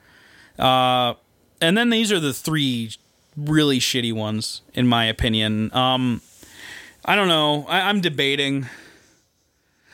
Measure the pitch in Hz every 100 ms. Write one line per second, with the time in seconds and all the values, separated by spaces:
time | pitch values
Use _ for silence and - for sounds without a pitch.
0 | _ _ - - - - 131 127 127 127
1 | 123 120 _ _ _ _ 165 208 233 226
2 | 220 196 147 120 - 156 139 120 113 -
3 | _ _ _ 147 147 156 147 131 - 127
4 | 117 110 107 107 - - - - 123 117
5 | 113 110 123 110 107 107 110 127 127 131
6 | 127 117 - - - - - - - -
7 | - 196 190 160 151 147 143 180 190 208
8 | 175 147 139 139 139 139 127 - - -
9 | _ _ _ _ _ _ _ _ _